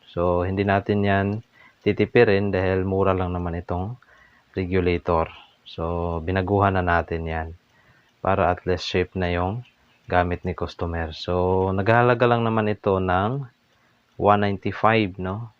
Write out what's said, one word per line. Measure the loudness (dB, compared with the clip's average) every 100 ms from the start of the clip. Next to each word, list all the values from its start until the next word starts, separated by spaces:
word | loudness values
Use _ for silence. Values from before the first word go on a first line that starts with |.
| _
So, | -2 0 0
hindi | 0 0 2
natin | 0 2 0
yan | 2 2 0 -4 -10 _ -20 _
titipirin | -2 0 2 4 4 4 0
dahil | 0 0 0
mura | 0 0 2 0
lang | -2
naman | -4 -4 -6
itong | -6 -6 -6 -10 _ _ _ _ _
regulator. | -8 -2 0 0 0 0 0 0 -6 -20 _
So, | -20 -8 -4 -4 -4 -4
binaguhan | -2 -2 2 2 2 2
na |
natin | 2 0 0 -6
yan | -4 -6 -6 -12 _ _ _ _ _ _
para | -2 2 2
at | 0 -2
least | -4
shape | -2 -2 -2 -2
na | -2
yung | -2 -2 -4 -10 _ _ _ -2
gamit | 0 0 -2 -4
ni | -6
customer. | -8 -6 -6 -4 -6
So, | -8 -4 0 0 2 0 0
naghahalaga | 2 4 4 4
lang | 2 2
naman | 0 0 -2
ito | -2 0 0
ng | 2 0 0 -4 -8 _ _ _ _ _ _ _
one | 4 4
ninety-five, | 2 -2 -6 0 2 4 0 -4
no? | -6 -6 -10 _